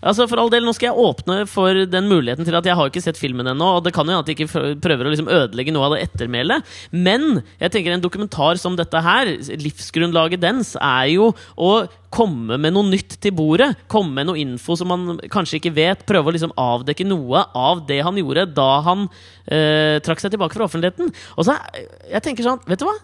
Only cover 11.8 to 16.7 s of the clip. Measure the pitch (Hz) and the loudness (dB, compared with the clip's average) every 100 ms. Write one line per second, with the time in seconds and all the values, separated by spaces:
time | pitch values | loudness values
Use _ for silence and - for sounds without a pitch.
11.8 | 185 - - - 226 135 113 123 156 185 | 0 -10 -10 0 0 0 -4 0 2 2
12.8 | 202 190 - - 208 185 156 165 277 - | 2 0 -2 -4 -2 0 2 4 2 0
13.8 | - 214 180 135 147 170 139 123 - 170 | -2 0 0 -2 -4 -2 -4 -6 -4 -4
14.8 | 180 180 175 170 - - 170 156 170 151 | 0 -2 -4 -8 -4 -2 -2 -2 -2 2
15.8 | 160 196 - 196 151 170 165 - 123 | 2 0 2 2 2 0 -2 -2 0